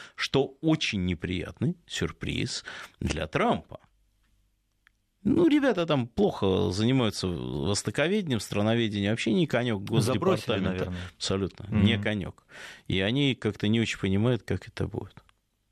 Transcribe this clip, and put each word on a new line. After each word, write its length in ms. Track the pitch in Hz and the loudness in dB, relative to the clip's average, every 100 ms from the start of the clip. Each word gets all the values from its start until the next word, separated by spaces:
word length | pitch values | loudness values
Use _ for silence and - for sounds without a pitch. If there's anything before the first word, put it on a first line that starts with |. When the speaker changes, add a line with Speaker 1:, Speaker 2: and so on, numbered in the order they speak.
| - - | -12 -8
Speaker 1:
что 420 | - 139 139 - | 0 0 0 0
очень 460 | 160 156 - 101 90 | 0 0 0 0 0
неприятный 720 | 85 85 90 - - 123 180 - | -2 -4 -4 -6 -4 -2 -2 -8
сюрприз 800 | - 82 - - 82 - - - - - - | -4 -4 -4 -6 -4 -4 -6 -10 -14 -14 -6
для 260 | - 71 80 | -4 -2 -2
Трампа. 520 | 147 233 104 - - _ _ _ _ _ _ _ _ _ _ _ _ _ _ | 0 2 0 -4 -18 _ _ _ _ _ _ _ _ _ _ _ _ _ _
Ну, 240 | 202 302 339 | 0 4 6
ребята 380 | 294 269 180 170 | 6 4 2 2
там 220 | 143 117 | 0 0
плохо 640 | - 202 - 98 92 95 | 2 2 2 2 2 2
занимаются 560 | 92 113 131 110 - 92 | 2 2 2 2 0 -4
востоковедением, 1120 | 82 62 69 73 104 - 123 160 214 170 113 | -4 -4 -2 -2 -2 -2 0 0 0 0 -2
страноведением, 720 | - 101 107 117 113 104 101 | -2 0 2 2 0 0 0
вообще 220 | 113 - | 0 2
не 120 | 196 160 | 2 2
конек 380 | 120 123 101 | 0 0 -2
Speaker 2:
Забросили, 340 | 98 113 107 127 | 0 0 2 2
Speaker 1:
Госдепартамента. 520 | 180 175 - 101 92 | 0 0 0 -2 0
Speaker 2:
наверное. 360 | 92 90 90 90 - | -2 -4 -6 -10 -8
Speaker 1:
Абсолютно. 500 | - 98 90 - 104 | -4 -2 -2 -6 -2
Speaker 2:
Мгм. 180 | 107 104 | 2 4
Speaker 1:
Не 120 | 110 | 4
конек. 440 | 104 104 - - - - - - - | 0 -2 -6 -10 -20 -20 -18 -12 -4
И 120 | 95 | 0
они 340 | 98 131 143 117 | 2 2 2 0
как-то 320 | 107 - 104 | -2 0 2
не 120 | 113 | 2
очень 200 | 107 - | 2 0
понимают, 420 | 98 98 117 120 | 0 2 2 0
как 260 | - 95 - | -2 -6 -6
это 200 | - 92 | -6 -4
будет. 360 | - 98 - - _ _ _ _ | -6 -10 -14 -20 _ _ _ _